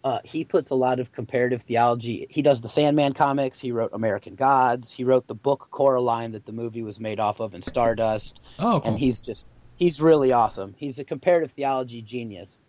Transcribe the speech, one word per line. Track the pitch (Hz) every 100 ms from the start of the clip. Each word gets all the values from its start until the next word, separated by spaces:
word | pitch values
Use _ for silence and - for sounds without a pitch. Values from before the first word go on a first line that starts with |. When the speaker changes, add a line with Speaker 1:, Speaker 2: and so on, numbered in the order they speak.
Speaker 1:
uh, | 139 117
he | - 160
puts | - 180 139
a | 131
lot | 127 123
of | 120
comparative | - 117 123 123 123
theology. | - 117 120 120 117 110 -
He | -
does | 143 127
the | 117
Sandman | - 147 151 143
comics. | 135 147 139 131 -
He | 131
wrote | 117 113
American | 107 113 101 - 98
Gods. | 135 135 127 120 117
He | -
wrote | 127 131 -
the | 120
book | 139 139 -
Coraline | - 139 127 123 117 117
that | 110 107
the |
movie | 113 117 113
was | 110 104
made | 110 107
off | 104 104
of | 110 90
in |
Stardust. | - 127 117 113 113 110 - - - -
Speaker 2:
Oh, | 214 196
cool. | 113
Speaker 1:
And | 110
he's | 131 117
just, | - 107 - - - -
he's | 175 143
really | 156 156 131
awesome. | 123 110 - 98 -
He's | 147 127
a | 135
comparative | 143 185 170 151
theology | - 139 135 127 120
genius. | 107 120 113 95 95 -